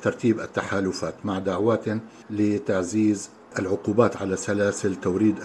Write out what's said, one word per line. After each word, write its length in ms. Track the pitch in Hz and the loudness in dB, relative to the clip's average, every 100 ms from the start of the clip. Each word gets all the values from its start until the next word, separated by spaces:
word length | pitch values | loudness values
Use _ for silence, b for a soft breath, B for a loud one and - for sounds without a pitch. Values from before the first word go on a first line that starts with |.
ترتيب 380 | 104 - 120 107 | -4 0 2 2
التحالفات 720 | - 101 - 98 95 - 82 - 104 | 0 -4 -2 0 0 -2 -6 -6 -6
مع 120 | 95 | -2
دعوات 460 | 95 92 113 110 110 110 - B B | -2 0 2 2 0 -6 -8 B B
لتعزيز 1000 | 107 104 104 - 95 90 107 107 98 - - - - | 0 2 0 0 -2 0 2 2 2 -4 -18 -10 -4
العقوبات 580 | 95 98 - 107 104 - | -2 -2 0 4 4 2
على 200 | 98 92 | -4 -4
سلاسل 600 | - 101 101 - 101 92 | -2 0 0 0 -2 -2
توريد 420 | 95 95 107 - | 0 2 2 2